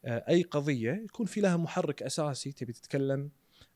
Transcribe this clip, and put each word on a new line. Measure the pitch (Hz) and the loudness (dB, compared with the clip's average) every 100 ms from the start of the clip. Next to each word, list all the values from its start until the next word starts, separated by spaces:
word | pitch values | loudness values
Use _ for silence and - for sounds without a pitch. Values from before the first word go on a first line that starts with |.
آه، | 123 117 - | -4 -2 4
أي | 170 | 4
قضية | 175 147 143 131 113 | 4 0 0 0 0
يكون | 185 220 - 208 | -2 -4 -4 -4
في | 214 | 2
لها | 196 170 | 4 4
محرك | 165 - 180 - | 2 0 -2 -2
أساسي | 135 - 151 131 139 | -4 -2 -2 -2 -8
تبي | - 120 | -8 -8
تتكلم | 117 - 139 139 139 143 - _ _ - | -10 -4 0 2 0 -2 -12 _ _ -20